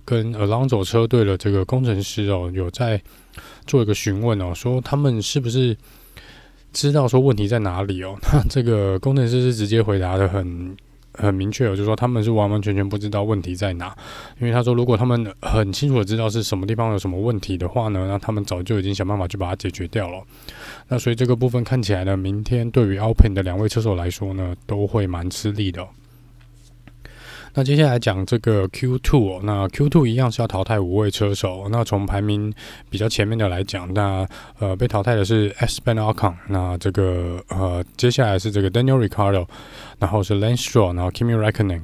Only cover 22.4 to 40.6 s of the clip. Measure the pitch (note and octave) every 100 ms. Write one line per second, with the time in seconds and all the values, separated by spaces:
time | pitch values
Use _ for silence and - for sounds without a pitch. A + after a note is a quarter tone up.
22.4 | G#2+ B2 A#2 A#2+ G#2+ G2 A2 A2+ G#2+ F#2+
23.4 | F#2 F2+ G#2+ A#2 A2 F2+ F2+ - G2+ F#2+
24.4 | F#2 F2+ - G#2 G2+ A2 G2 F2 F2+ -
25.4 | G#2+ G#2 G2 F2 F2+ - - - - -
26.4 | - - - - - - - - - -
27.4 | - - C3+ D3 D3+ B2 A2+ F#2+ F#2 A#2
28.4 | A2+ G#2 F#2+ - B2+ B2+ - - G2+ F#2
29.4 | G#2 G2+ G2 - C#3+ E3 B2+ A#2 B2+ A2
30.4 | A2+ F#2+ F#2+ A2 F2+ G2 G#2 - G#2 G2
31.4 | G2 F#2 G2+ A2+ A2+ G2+ G2 G2+ G#2 G#2
32.4 | G#2+ G#2+ - - - F#2+ A2 - G#2 A2+
33.4 | G#2 F2 G2 F#2+ F2+ F#2+ G2+ F#2+ F#2+ -
34.4 | - - G2+ F#2+ A#2+ A2 G2 A2+ F#2+ A2+
35.4 | G#2 - B2 - - A2 G#2+ A2 G2 F2
36.4 | - G2 F2+ F2+ G2 F#2+ F#2 F2+ F2 F2
37.4 | - F#2 F#2 F2 F2+ - B2 A#2+ A#2 F#2+
38.4 | G#2+ G2+ F#2+ A2+ B2+ C3+ G#2 - G2+ G2
39.4 | F2 - - - - - G2 G#2 F#2+ G2+
40.4 | G#2+ B2